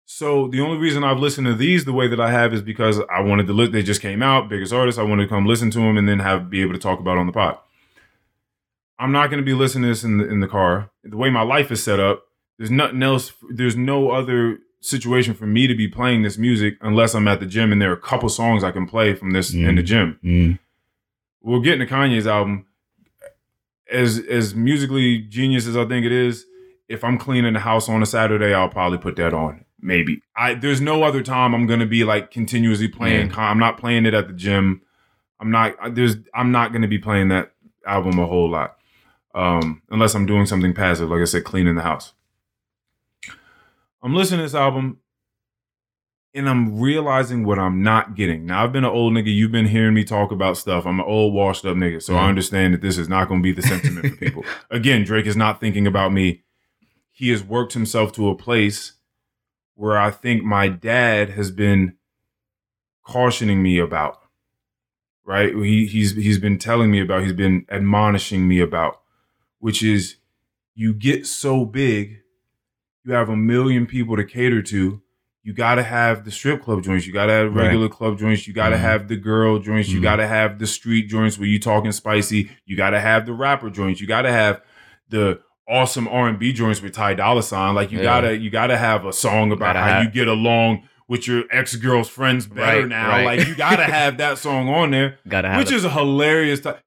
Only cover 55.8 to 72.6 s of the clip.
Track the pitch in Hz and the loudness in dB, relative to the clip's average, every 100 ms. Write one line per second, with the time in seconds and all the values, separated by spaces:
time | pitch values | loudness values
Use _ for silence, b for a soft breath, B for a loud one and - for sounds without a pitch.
55.8 | 101 98 95 95 92 87 _ _ _ _ | 0 2 0 2 0 -2 _ _ _ _
56.8 | _ _ _ - 123 110 98 117 117 120 | _ _ _ -6 -2 -2 -2 -4 -4 -4
57.8 | 107 117 104 - 101 92 - 117 104 104 | -2 0 -2 0 -2 -2 -2 0 0 -2
58.8 | - _ _ _ _ _ _ _ _ - | -12 _ _ _ _ _ _ _ _ -8
59.8 | 107 104 104 - 123 117 104 101 98 87 | 0 2 2 -2 -2 -2 0 0 0 -2
60.8 | 113 123 120 107 101 101 95 92 101 98 | -2 0 2 0 -2 -4 -6 0 2 4
61.8 | 92 - _ _ _ _ _ _ _ _ | 2 -4 _ _ _ _ _ _ _ _
62.8 | _ _ - 123 123 - 107 98 95 87 | _ _ -6 0 0 2 0 2 2 2
63.8 | 82 80 73 - _ _ _ _ _ _ | 0 -2 -4 -8 _ _ _ _ _ _
64.8 | _ _ _ _ - 98 101 107 104 107 | _ _ _ _ -4 0 0 0 2 2
65.8 | 104 107 101 107 104 98 101 95 113 117 | 2 0 0 0 2 2 2 -2 0 2
66.8 | 110 101 92 95 95 90 95 92 - 98 | 4 2 2 -2 -2 0 2 2 -2 -2
67.8 | 101 104 107 98 - 95 92 90 85 85 | 2 4 4 2 -2 0 2 4 2 0
68.8 | 78 - _ _ _ _ _ _ 113 107 | -2 -4 _ _ _ _ _ _ -6 0
69.8 | 110 104 90 - _ _ _ _ _ 110 | 2 0 -2 -10 _ _ _ _ _ -4
70.8 | 110 104 135 - - - 143 131 110 127 | -4 -2 -2 -2 -4 -6 -2 0 -2 -2
71.8 | 131 104 104 107 _ _ _ _ | 0 -2 -4 -12 _ _ _ _